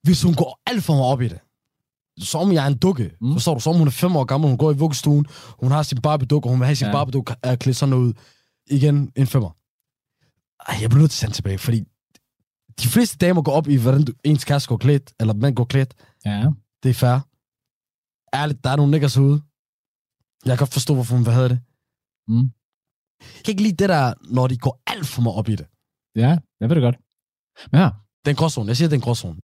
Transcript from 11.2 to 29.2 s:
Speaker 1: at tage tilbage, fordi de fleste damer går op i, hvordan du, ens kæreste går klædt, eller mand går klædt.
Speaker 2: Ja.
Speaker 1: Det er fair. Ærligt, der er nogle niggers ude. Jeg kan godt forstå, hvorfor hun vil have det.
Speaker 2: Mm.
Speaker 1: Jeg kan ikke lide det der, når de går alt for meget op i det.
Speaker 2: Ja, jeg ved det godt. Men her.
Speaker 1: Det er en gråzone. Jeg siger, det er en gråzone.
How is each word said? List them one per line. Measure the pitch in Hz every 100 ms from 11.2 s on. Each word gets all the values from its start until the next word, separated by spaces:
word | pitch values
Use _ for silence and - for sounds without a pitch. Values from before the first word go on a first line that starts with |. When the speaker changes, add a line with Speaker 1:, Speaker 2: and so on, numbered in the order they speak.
| 110
Speaker 1:
at |
tage |
tilbage, | - 98 98
fordi | - 117 - _ _ _ _ _ _ _ _ -
de | 120
fleste | 233 240 -
damer | 175 180
går | 147
op | 143 143
i, | 139
hvordan | 117 135
du, | 135 117
ens | 147 151 -
kæreste | 143 -
går | 120
klædt, | 131 143 - _
eller | 110
mand | 104 139 123
går | 120
klædt. | 139 135 _ _ _ 104
Speaker 2:
Ja. | 104 127 147 _ _
Speaker 1:
Det | 131
er |
fair. | 120 127 127 - _ _ _ _ _ _ _ _ _ _
Ærligt, | 131 151 143
der | -
er | 143
nogle | 143
niggers | 151 139 131
ude. | 139 147 - _ _ _ _ _ _ _ _ _ 127
Jeg |
kan | 123
godt | 139
forstå, | - -
hvorfor | 139 117 123
hun | 120
vil |
have | 120 127
det. | 123 - _ _ _ _ _ -
Speaker 2:
Mm. | 113 127 - _ _ _ _ _ _
Speaker 1:
Jeg | - -
kan | -
ikke | 196
lide | 214 165
det | 196
der, | 165 123 - -
når | 127 127
de | 117
går | - - -
alt | - 151
for | -
meget | 117 92
op | 107
i | 107
det. | 76 _ _ _ _ 110
Speaker 2:
Ja, | 120 170 - _
jeg | 117
ved | 165
det |
godt. | 123 123 _ _ _ _ _ - -
Men | 156
her. | 175 - _ _ 143
Speaker 1:
Det |
er |
en | 143
gråzone. | 160 127 104
Jeg | 120
siger, | 165
det |
er | 143
en |
gråzone. | 120 120